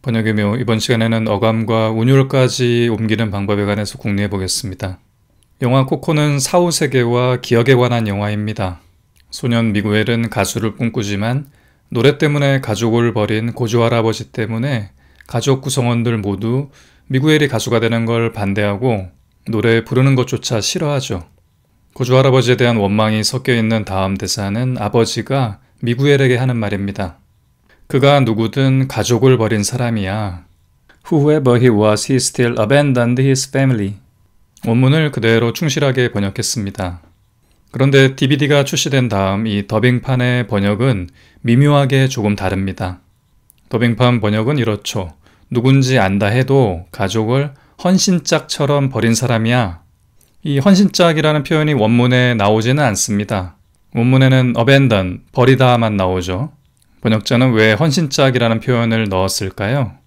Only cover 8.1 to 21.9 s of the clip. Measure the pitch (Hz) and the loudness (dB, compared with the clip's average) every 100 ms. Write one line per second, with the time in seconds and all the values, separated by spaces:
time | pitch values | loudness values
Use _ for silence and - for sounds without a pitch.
8.1 | 101 104 104 107 107 95 85 _ _ _ | -2 -4 -4 -6 -4 -6 -8 _ _ _
9.1 | _ _ - 131 117 113 104 104 107 107 | _ _ -8 -2 0 0 0 0 0 0
10.1 | 117 117 - 95 113 107 104 117 113 101 | -2 -2 -2 -4 -2 -6 -4 -6 -4 -6
11.1 | 101 110 131 151 _ _ _ _ 120 131 | -4 -4 -4 -8 _ _ _ _ 2 2
12.1 | 147 156 147 143 135 135 101 117 117 120 | 2 -2 0 0 0 -2 -2 0 2 0
13.1 | 107 104 107 117 - 117 117 117 117 113 | 0 -2 -2 -4 -4 -2 0 2 2 0
14.1 | 107 - - 107 110 135 123 98 _ _ | -4 -8 -8 -6 -4 -4 -4 -8 _ _
15.1 | _ - 120 139 131 135 139 120 120 117 | _ -8 -4 0 -2 -2 -2 0 0 -2
16.1 | 113 101 98 110 127 143 - _ _ _ | -2 -4 -4 -2 -4 -6 -14 _ _ _
17.1 | 131 151 151 147 113 127 117 113 117 113 | -2 2 2 2 -2 0 0 0 -2 0
18.1 | 117 117 113 98 98 104 101 127 107 92 | -2 -2 -2 -4 -2 -2 -2 -2 -4 -6
19.1 | _ _ _ - 113 117 113 113 127 135 | _ _ _ -6 -2 2 0 0 0 2
20.1 | 127 123 123 - 117 - 185 156 143 - | 2 0 -4 -4 -4 -4 -4 -4 -4 -4
21.1 | 95 82 _ _ _ _ _ _ | -8 -10 _ _ _ _ _ _